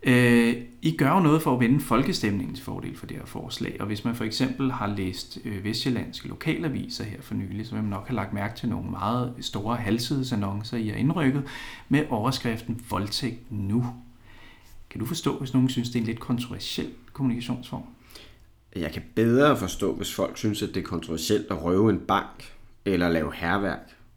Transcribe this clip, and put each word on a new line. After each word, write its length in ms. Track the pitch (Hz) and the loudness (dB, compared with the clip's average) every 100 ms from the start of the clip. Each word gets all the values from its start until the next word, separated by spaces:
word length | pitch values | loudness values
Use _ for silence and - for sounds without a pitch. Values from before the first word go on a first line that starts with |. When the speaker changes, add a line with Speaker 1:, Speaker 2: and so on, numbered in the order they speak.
Speaker 1:
Øh, 520 | - 123 120 120 117 120 - - | 6 8 8 8 6 2 -4 -2
I 160 | 160 160 | 0 4
gør 160 | 135 | 4
jo 60 | 180 | 6
noget 220 | 165 156 | 8 6
for 120 | 156 | 4
at 60 | 123 | 4
vende 200 | 117 143 | 6 4
folkestemningen 760 | - 113 139 170 110 101 - - | 4 2 4 2 0 0 -2 -8
til 80 | |
fordel 340 | - 95 - - | -8 -8 -8 -10
for 80 | - | -12
det 120 | - | -12
her 80 | - | -10
forslag, 520 | - - - 92 - | -10 -10 -6 -6 -4
og 60 | 104 | -4
hvis 200 | 107 120 | -2 -2
man 100 | 117 | -2
for 80 | |
eksempel 480 | 110 - 127 127 135 | -4 0 -2 0 -2
har 160 | 123 104 | -2 -4
læst, 520 | 101 92 95 - - - | -2 -4 -4 -10 -10 -8
øh, 180 | 101 | -6
vestsjællandske 640 | 101 113 - 117 80 - - | -4 -2 0 -2 -4 -10 -10
lokalaviser 760 | - 160 156 165 120 98 - | -6 -4 -2 -2 -4 -6 -8
her 180 | 104 101 | -8 -10
for 120 | - | -8
nylig, 320 | 107 98 101 113 | -6 -4 -6 -6
så 40 | 107 | -4
vil 80 | |
man 60 | 107 | -4
nok 180 | 98 - | -4 -4
have 80 | 123 | -4
lagt 180 | 98 | -4
mærke 220 | 104 101 - | -4 -4 -4
til 140 | 120 | -4
nogle 200 | 101 95 | -4 -6
meget 440 | 90 101 120 123 - | -4 -2 -2 -2 -6
store 340 | - 107 98 120 | -8 -6 -4 -2
halvsidesannoncer, 1000 | 107 113 - 139 127 110 98 101 107 120 | 0 0 0 -2 0 -2 -2 -4 -4 -4
I 100 | 110 | -4
har 80 | 104 | 0
indrykket, 480 | 123 165 143 139 139 - - - - | 2 4 2 2 -2 -10 -12 -14 2
med 160 | 139 151 | 2 4
overskriften 720 | 120 110 131 123 110 - 110 - | 0 0 0 -2 -4 -4 -6 -4
"Voldtægt 600 | 98 104 - 131 120 - | -4 -2 -2 -4 -6 -8
nu". 340 | 104 98 110 123 120 - - - - - - - - - | -6 0 0 0 -6 -16 -20 -20 -20 -20 -20 -20 -20 -14
Kan 100 | - | -8
du 60 | 113 | -4
forstå, 320 | 170 - 147 | -2 -2 -2
hvis 160 | 135 | 0
nogen 160 | 131 127 | 4 4
synes, 200 | 127 120 | 2 0
det 60 | 123 | 0
er 40 | |
en 80 | 113 | -2
lidt 120 | 117 | -4
kontroversiel 680 | - 120 120 98 - - - - - | -2 -2 -2 -8 -6 -6 -6 -10 -18
kommunikationsform? 680 | - 135 120 120 120 - 139 - - - - - - - _ _ - | -4 -2 -2 -4 -6 -6 -10 -12 -18 -20 -20 -20 -20 -20 _ _ -6
Speaker 2:
Jeg 160 | 78 | -4
kan 120 | - - - | -6 -6 2
bedre 420 | 117 120 147 127 | 6 8 8 6
forstå, 380 | 95 - 95 - | 0 -2 -2 -2
hvis 200 | 95 - | -4 -2
folk 220 | 98 - | -4 0
synes, 260 | 110 101 | -2 0
at 60 | 104 | -2
det 80 | 95 | -4
er 100 | 85 | -4
kontroversielt 640 | 85 - 80 - 104 - | -6 -4 -4 2 0 2
at 120 | 92 | -2
røve 260 | 80 92 110 | 2 6 6
en 100 | 95 | 4
bank, 540 | - 98 - - - - - - - | 2 0 0 -12 -18 -18 -20 -8 0
eller 240 | 92 87 | 2 4
lave 240 | 82 73 | 2 0
hærværk 640 | - 85 95 98 80 - - - | -2 0 0 0 -4 -10 -20 -20